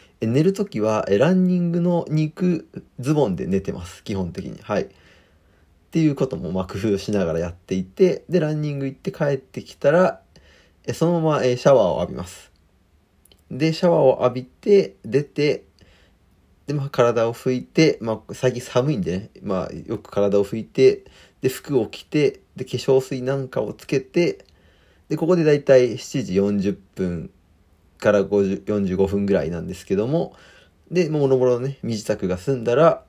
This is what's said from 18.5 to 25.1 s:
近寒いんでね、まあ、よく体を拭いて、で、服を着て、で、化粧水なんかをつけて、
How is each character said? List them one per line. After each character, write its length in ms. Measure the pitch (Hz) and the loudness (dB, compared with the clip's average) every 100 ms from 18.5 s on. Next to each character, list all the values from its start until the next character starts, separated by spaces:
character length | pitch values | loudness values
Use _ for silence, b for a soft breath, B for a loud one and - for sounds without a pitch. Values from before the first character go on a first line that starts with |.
近 80 | 120 | -2
寒 320 | - 123 139 | -2 -2 0
い 20 | 120 | -2
ん 60 | |
で 100 | 82 | -2
ね、 180 | 92 113 - | -4 -8 -12
ま 260 | 101 92 - | -6 -4 -4
あ、 0 | |
よ 280 | 82 - - | -10 -10 -10
く 100 | - | -6
体 300 | 101 101 101 | -2 2 2
を 40 | |
拭 140 | 101 113 | 0 -6
い 60 | |
て、 400 | - - 131 202 B B B _ | -4 4 4 4 B B B _
で、 80 | 131 | -6
服 280 | - - 135 | -6 -2 -2
を 60 | 101 | -2
着 160 | - | -8
て、 380 | - 156 143 - _ - | -6 0 0 -2 _ -14
で、 100 | - | -8
化 60 | |
粧 300 | 120 - 131 | -4 2 2
水 200 | 131 131 | 2 -4
な 140 | 127 139 | -4 -4
ん 120 | 131 | -4
か 120 | 123 | -6
を 120 | 110 | -6
つ 120 | - - | -8 -4
け 160 | 135 | -4
て、 440 | - 175 170 - b b b b b b - | -2 0 0 -2 b b b b b b -8